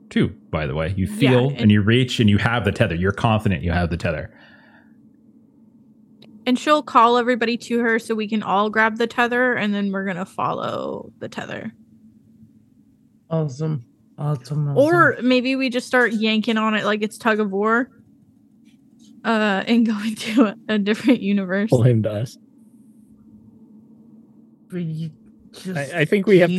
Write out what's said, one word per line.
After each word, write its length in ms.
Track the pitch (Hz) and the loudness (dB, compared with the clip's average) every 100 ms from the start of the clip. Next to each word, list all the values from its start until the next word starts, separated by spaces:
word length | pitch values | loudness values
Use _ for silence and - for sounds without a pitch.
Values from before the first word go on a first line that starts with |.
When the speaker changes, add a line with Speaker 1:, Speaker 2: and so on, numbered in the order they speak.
| - | -6
Speaker 1:
too, 200 | 226 117 - - | -2 -2 -4 -8
by 160 | 80 73 | -6 -4
the 60 | |
way. 200 | 73 80 95 | -4 -4 -2
You 120 | 95 | -4
Speaker 2:
Yeah, 80 | - | 0
Speaker 1:
feel 320 | 131 123 135 | 2 2 0
Speaker 2:
and 100 | 131 | 2
Speaker 1:
and 80 | 110 | 4
you 80 | 107 | 4
reach 400 | 101 120 127 - | 4 2 0 2
and 80 | 104 | 2
you 80 | 101 | 4
have 260 | 113 117 | 2 0
the 80 | 98 | -2
tether. 240 | - 107 85 | 0 -2 0
You're 160 | 95 | -2
confident 500 | - 117 110 104 82 | 0 0 0 0 -2
you 120 | 85 | -2
have 160 | 87 85 | -2 -2
the 80 | 82 | -2
tether. 340 | 87 73 - - - - - - _ _ - _ _ _ _ _ - _ _ _ _ _ - - 254 | -4 -6 -10 -16 -20 -20 -20 -20 _ _ -20 _ _ _ _ _ -20 _ _ _ _ _ -20 -8 -2
Speaker 2:
And 120 | 247 | -2
she'll 240 | 311 302 | 2 0
call 340 | 294 254 233 247 | 4 4 6 4
everybody 400 | 233 240 233 240 | 0 0 -2 -4
to 220 | - 233 | -4 -2
her 180 | 233 226 | 0 -2
so 160 | 226 | -2
we 140 | 220 214 | -6 -4
can 160 | 214 | -4
all 260 | - 190 214 | 0 0 0
grab 280 | 220 220 220 | 2 0 0
the 80 | 233 | -4
tether, 480 | - 247 247 254 240 | -2 -2 0 0 0
and 180 | 208 | -2
then 180 | 202 202 | -2 -4
we're 140 | 190 196 | -4 -6
gonna 220 | 180 190 | -6 -8
follow 840 | - 143 - - 65 67 - - - | -6 -4 -4 -6 -6 -6 -10 -12 -14
the 100 | - | -12
tether. 440 | - - - 220 - - - - _ _ _ - _ _ _ _ _ _ _ - | -12 -10 -10 -12 -16 -20 -20 -20 _ _ _ -20 _ _ _ _ _ _ _ -4
Speaker 3:
Awesome. 520 | 160 151 127 156 147 - _ _ - | -4 -2 -4 -6 -6 -8 _ _ -8
Awesome, 480 | 147 151 - 151 147 | -4 -4 -4 -4 0
awesome. 80 | 147 | 2
Speaker 2:
Or 400 | 302 349 294 - | 4 6 4 2
maybe 320 | 247 254 254 262 | 2 2 2 -2
we 160 | 262 | -2
just 160 | 247 247 | -4 0
start 260 | 254 233 | 2 2
yanking 440 | 214 220 220 220 220 | 0 0 0 0 0
on 180 | 220 214 | 0 0
it 100 | 202 | -2
like 160 | 214 | -2
it's 160 | 214 - | -4 -4
tug 220 | 226 214 | -2 0
of 100 | 208 | -2
war, 380 | 196 214 233 254 - _ _ _ _ _ _ - _ _ _ - - | -2 0 0 -2 -10 _ _ _ _ _ _ -20 _ _ _ -20 -10
uh, 400 | 226 220 214 190 - | -2 0 0 0 2
and 200 | 233 226 | 2 2
<laughs> 20 | |
going 260 | 208 220 | 0 -4
to 320 | 220 226 220 214 | -6 -2 2 2
a, 100 | - - | 0 -4
a 80 | 214 | -2
different 440 | 202 214 226 240 | 0 0 2 2
universe. 500 | 196 202 185 190 214 | 2 -2 0 -2 2
Speaker 4:
Pull 100 | 127 | 4
him 220 | 127 113 | 6 4
to 80 | 107 | 0
us. 260 | 104 120 - _ _ - - - - - - - - - - - - - - - - - - - _ _ | -4 -6 -10 _ _ -20 -20 -20 -20 -20 -20 -20 -20 -20 -20 -20 -20 -20 -20 -20 -20 -20 -20 -20 _ _
Speaker 3:
But 120 | 180 | -10
you 260 | 165 156 160 - - - - | -8 -8 -10 -14 -20 -20 -20
just 240 | - 185 165 135 | -16 -10 -8 -6
Speaker 4:
I, 80 | 175 | -2
I 40 | 147 | 0
think 220 | 208 202 | 2 6
we 100 | 185 | 6
have 120 | |
to 60 | 175 | 6